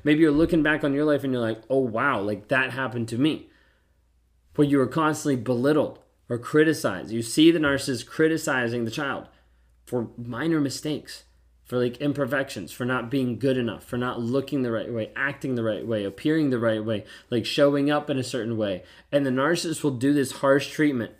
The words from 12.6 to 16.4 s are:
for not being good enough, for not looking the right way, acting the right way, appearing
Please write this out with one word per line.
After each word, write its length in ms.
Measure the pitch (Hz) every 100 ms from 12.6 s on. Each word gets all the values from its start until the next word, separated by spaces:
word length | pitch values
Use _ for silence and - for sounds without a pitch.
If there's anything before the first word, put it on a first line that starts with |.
| 82
for 140 | - 123
not 240 | 127 120
being 300 | 139 127 110
good 180 | 135 131
enough, 260 | 117 90
for 140 | - 120
not 240 | 123 117
looking 400 | 117 131 135 147
the 100 | 123
right 220 | 113 95
way, 180 | 117 107 -
acting 400 | 139 139 143 120
the 80 |
right 240 | 113 101 110
way, 160 | 110
appearing 480 | 98 - 151 160